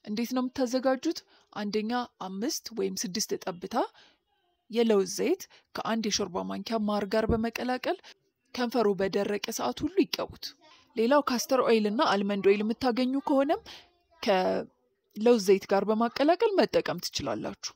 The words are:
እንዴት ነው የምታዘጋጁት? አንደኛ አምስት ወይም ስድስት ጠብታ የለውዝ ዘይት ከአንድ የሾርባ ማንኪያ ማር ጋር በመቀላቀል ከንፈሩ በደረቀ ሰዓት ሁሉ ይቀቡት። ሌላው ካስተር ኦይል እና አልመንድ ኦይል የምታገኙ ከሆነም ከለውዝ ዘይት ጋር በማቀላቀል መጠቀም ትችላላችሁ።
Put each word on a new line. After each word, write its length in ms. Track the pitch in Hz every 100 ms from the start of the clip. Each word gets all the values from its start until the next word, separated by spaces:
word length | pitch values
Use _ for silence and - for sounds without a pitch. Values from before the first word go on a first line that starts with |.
እንዴት 260 | - 214 233
ነው 100 | 254
የምታዘጋጁት? 760 | 254 - 254 254 262 262 311 349 _ _ _
አንደኛ 380 | - 208 214 214 247 240 _
አምስት 460 | 185 190 247 330 -
ወይም 220 | 226 196 190
ስድስት 340 | 196 196 - 202
ጠብታ 360 | - 180 190 233 403 _ - _ _ _ _ _ _
የለውዝ 400 | 214 226 202 185
ዘይት 300 | - 208 359 - - _
ከአንድ 300 | - - 226
የሾርባ 320 | 214 196 196 185
ማንኪያ 340 | 190 196 196 226
ማር 240 | 208 208
ጋር 200 | 202 220 220
በመቀላቀል 720 | 226 233 - 240 254 285 359 - - _ _ _
ከንፈሩ 320 | - 240 247 202
በደረቀ 500 | 190 190 208 202 208 -
ሰዓት 260 | - - -
ሁሉ 160 | 302 381
ይቀቡት። 480 | 269 - - - - - - - _
ሌላው 260 | - 233 294
ካስተር 360 | - 240 - 262
ኦይል 240 | - 226
እና 160 | 208 220 311
አልመንድ 380 | 196 202 202
ኦይል 160 | 196 202
የምታገኙ 520 | 214 226 254 233 254 277
ከሆነም 400 | - 269 277 403 - - _ _ _ _
ከለውዝ 1200 | 233 190 185 190 226 _ _ _ _ 208 226 240
ዘይት 220 | 190 196 -
ጋር 160 | 196
በማቀላቀል 680 | 196 220 233 - 285 349 453
መጠቀም 460 | 370 220 170 - 175
ትችላላችሁ። 720 | - - 143 110 78 98 -